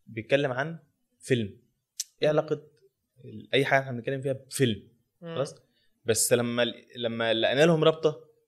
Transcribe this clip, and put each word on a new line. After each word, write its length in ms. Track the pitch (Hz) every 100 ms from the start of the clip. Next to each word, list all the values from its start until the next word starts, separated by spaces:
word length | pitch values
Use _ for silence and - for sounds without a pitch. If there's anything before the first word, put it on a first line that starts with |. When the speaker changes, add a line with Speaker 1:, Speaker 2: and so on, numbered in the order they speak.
| -
Speaker 1:
بيتكلم 460 | 113 107 139 143
عن 260 | 123 151 165 _ _ _ _
فيلم. 260 | - 123 101 - _ _ _ - - -
ايه 60 | 147
Speaker 2:
مم. 60 | 151
Speaker 1:
علاقه 240 | 151 147 - _ _ _ _ _
ال-، 240 | 120 107 -
اي 100 | 123
حاجه 160 | 135 135
احنا 120 | 135
بنتكلم 280 | 120 113 135
فيها 120 | 135
بفيلم؟ 560 | 131 - - 123 98 - _ _ _
Speaker 2:
مم. 140 | 170
Speaker 1:
خلاص. 200 | 160 139 - _ _ _ _
بس 280 | - 107 -
لما 300 | 120 120 120
ال-، 240 | 120 - - 123
لما 380 | 117 117 113
لقينا 320 | 113 104 123 165
لهم 180 | 160
رابطه، 400 | 156 160 156 147 - _